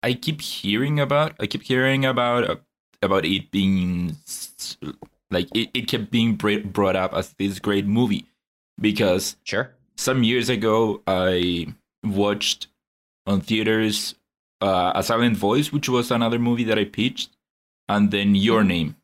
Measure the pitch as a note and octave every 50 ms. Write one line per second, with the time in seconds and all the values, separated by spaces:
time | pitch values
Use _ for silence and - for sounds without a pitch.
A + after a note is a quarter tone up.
0 | G2 A#2 B2+ A#2+ - - D3+ - - - - - - G2 G2+ A2 C3 C#3+ D3 D3
1 | C#3+ B2 C#3 C#3+ D#3 - - - G#2+ G#2 - G2+ - - B2+ B2+ C3 C3+ C3+ C3+
2 | C3+ C3 C3 B2 B2 A#2+ A#2+ B2 A#2 - - - _ _ _ _ _ _ _ _
3 | - F#2+ F#2+ F#2+ D#2+ E2 F#2+ F#2+ - _ - G2 G2 F#2+ G2 F#2+ F2+ F2+ F2+ F2
4 | F2 E2+ D#2 - _ - - - - - - - - - - _ - D2 - _
5 | - - _ _ _ _ G2 F2+ F2+ - - A#2 A2+ - _ B2 A#2+ - - A2+
6 | G#2+ - - A#2 A2+ A#2 G#2+ - - G#2 G#2 G#2 - G2+ F#2 - G2+ F#2+ F#2 F#2+
7 | F#2 F#2 - - F#2+ - _ _ G2 G2+ G2 F#2+ - G#2 G2+ G2 G2+ G2+ G#2 A#2
8 | B2 A2+ G2+ D#2+ - _ _ _ _ _ _ _ _ _ _ - - G#2+ G#2 G#2
9 | A2+ F#2+ F2+ F#2+ F#2+ - - _ _ - - G2+ C3+ - _ _ _ _ _ -
10 | - B2+ C3 C3 A#2 A2 B2 B2+ A#2 B2+ B2 G#2 G#2+ A2 G#2+ A2+ A2+ A2 G#2 -
11 | _ - F#2+ F#2 F#2 F#2 F#2 F2+ F2+ F2+ F2 E2+ E2 - - _ _ _ _ _
12 | - A2 G2 G2 G2+ G2+ G#2 G#2 - - - - - _ _ _ _ _ _ _
13 | _ _ _ _ _ G2 G2+ G2 - - A2+ A2 A2 A2 A2 A2 A2 A2 G#2 -
14 | - - - _ _ _ _ _ _ _ _ _ F#2+ G2 F#2+ F#2 F2+ F2+ - F#2+
15 | F#2+ - A#2+ A2+ A#2+ A#2+ A2 G2+ G#2 G2+ A2+ C#3 D3+ - - D3 - - B2+ B2
16 | A#2 - B2 A#2 A#2 A2+ A#2 A#2 A#2+ A#2+ A#2+ A#2 A#2+ A2 A2 G#2+ G2+ G2+ - -
17 | B2+ B2 - - - - _ _ _ _ _ _ _ _ _ _ _ - G#2 G#2
18 | G#2 G2+ G#2 G2+ G2+ G2+ G2+ G2 G2 A2 A2+ A2 G#2+ F#2+ F2 E2+ D#2+ D2 D#2 _